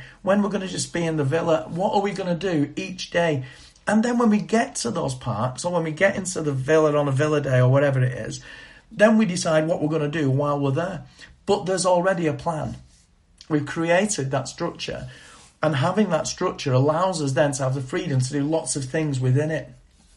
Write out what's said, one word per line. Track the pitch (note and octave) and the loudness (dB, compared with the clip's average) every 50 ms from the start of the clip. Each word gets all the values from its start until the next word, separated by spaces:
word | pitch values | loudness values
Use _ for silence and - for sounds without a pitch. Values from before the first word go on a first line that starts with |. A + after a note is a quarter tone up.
| - - - - | -8 -14 -18 -4
when | - F#3 G3 G#3 | 0 2 2 2
we're | G3+ - | 2 0
gonna | F3+ G3 F#3 F#3 | -2 -4 -6 -6
just | - - - - | -6 -8 -6 -4
be | - E3+ E3+ | -4 -2 -2
in | D#3+ D#3+ | 0 0
the | D#3 C#3+ | 0 0
villa, | C3 D#3 E3 E3+ E3+ - - - - | 0 0 0 2 2 2 0 0 -4
what | E3 E3 F#3+ G#3+ G#3 | -4 -2 -2 0 0
are | G3+ | 0
we | G3 G3+ | 0 0
gonna | F3+ F#3 F#3 F3+ F3 | -2 -4 -4 -4 -4
do | D#3 F#3+ G3 F3 D3 C#3+ - - | -2 -2 0 0 0 0 -2 -4
each | G3 F#3+ F#3+ F#3 - - - | -6 -8 -8 -10 -12 -10 -4
day? | - F3 E3+ E3 D3+ C3+ B2+ - - - - - _ _ _ | -2 0 0 2 0 -2 -4 -8 -14 -20 -20 -20 _ _ _
And | - G#3 A3 A3 | 0 2 2 2
then | A#3+ A#3+ A#3 | 2 2 2
when | A#3+ A3 | 4 4
we | G#3 G3+ | 4 2
get | E3 D#3 A3 A3+ B3+ - - | 2 0 0 0 0 -2 -4
to | - - A#3 | -6 -6 -4
those | F#3+ E3+ D3 C#3 B2+ | -4 -4 -4 -4 -6
parks, | - - A#2+ G#2 G2+ A#2 B2+ B2+ - - | -6 -6 -4 -4 -2 -2 -4 -4 -6 -4
or | F3 | -2
when | F3+ E3+ | -2 -2
we | D#3+ D#3+ | -2 -2
get | D3+ D3+ F#3+ G3 G#3 | 0 2 2 2 2
into | G#3 F#3 - - F3 | 0 -6 -6 -6 -4
the | D#3 D3 | -4 -2
villa | C#3 C3 C3 D3 D#3 D#3+ D#3 D3+ C#3+ | -2 -2 0 2 4 4 6 4 4
on | D3 D3 C#3+ | 2 2 2
a | |
villa | C3+ B2+ D3+ D3+ D3+ D3 | 0 0 2 2 0 0
day | C#3 C#3 C3 B2+ | 0 2 2 4
or | B2+ B2+ | 4 6
whatever | C3 C#3 C#3+ C#3+ C3 C3 | 6 4 4 4 2 2
it | B2+ B2+ | 0 0
is, | B2+ - A2 - - - - - - - - - - - _ - | -2 -4 -8 -8 -10 -12 -14 -16 -20 -20 -20 -20 -20 -20 _ -10
then | - - G3+ A3+ A3 A3 | 2 4 6 6 6 6
we | A3+ | 4
decide | E3+ F3+ - - F3 D#3 D#3+ D#3 | 2 0 -2 0 2 2 2 2
what | D#3+ F3+ - | 2 0 0
we're | D3+ D3+ | 0 -2
gonna | D#3+ D#3 D3 D3 | 0 -2 -2 -2
do | D3 E3 C#3+ C3+ | -2 0 0 2
while | C3 C3+ D3 C#3+ C#3+ D3 | 2 2 2 0 0 0
we're | C#3 C#3 | 0 0
there. | C3+ D#3 E3+ F#3+ F#3+ D3 - - - - - - - _ _ | 0 -2 -4 -4 -8 -10 -14 -16 -20 -20 -20 -20 -20 _ _
But | - G3+ - E3+ | 0 0 0 0
there's | F3 F#3+ F#3 F3+ | -2 -2 0 2
already | F#3 F3+ F3 F3 F#3+ F#3+ F3 E3+ | 4 4 4 4 2 2 2 0
a | D3+ | -2
plan. | C3+ B2+ - E3 E3 D3+ - A2 A#2+ - - - _ _ _ _ _ _ _ _ _ - - - | -2 -2 -4 -6 -4 -4 -6 -8 -10 -12 -16 -20 _ _ _ _ _ _ _ _ _ -18 -6 -2
We've | D#3+ D3 C3+ | -2 -2 -2
created | - - E3 E3 E3+ E3+ F#3 G#3 G#3 - - C3+ C3+ | -2 -4 -2 0 2 4 4 2 0 -2 -2 -4 -2
that | C#3+ C3+ B2+ - | -2 -4 -4 -6
structure, | - - E3+ - - - - - - - - B2+ - - - - - - - - _ _ | -6 -6 -6 -6 -6 -8 -10 -10 -8 -10 -12 -14 -16 -18 -20 -20 -20 -20 -20 -20 _ _
and | - D#3 D#3 | -2 0 0
having | C3 C#3+ F3 F#3+ G#3+ G#3+ F#3 | 0 0 0 2 2 2 2
that | E3+ D3+ - | 0 0 -2
structure | - - - F3+ - - - - C#3 | -4 -4 -4 -4 -4 -4 -4 -2 0
allows | B2+ B2+ C#3 D3 D3+ D#3+ F#3 F#3+ F#3 D#3+ | 2 4 4 4 2 2 0 0 0 -2
us | D3 C#3 | -2 0
then | C3 E3 D3+ C#3+ | 2 2 2 2
to | C#3 - C3+ | 0 -2 -2
have | C3 C3 | -2 -2
the | C#3+ | -4
freedom | C3 - F3+ F3+ - D3+ C3+ B2+ | -4 -4 -4 -4 -2 0 0 0
to | B2+ C3 | 0 0
do | C#3+ C#3+ | 0 -2
lots | C#3 D3 D#3+ D#3+ D#3+ - - | 0 0 0 -2 -2 -4 -6
of | C#3+ C3+ | -6 -6
things | - - D#3+ D#3 D3+ C3+ B2 | -4 -2 -2 -2 -2 -2 0
within | B2+ B2+ B2+ C#3 D3+ D#3+ | 0 2 2 2 2 0
it. | D#3+ D3 - - - - - _ _ _ _ _ _ | -2 -4 -6 -10 -16 -20 -20 _ _ _ _ _ _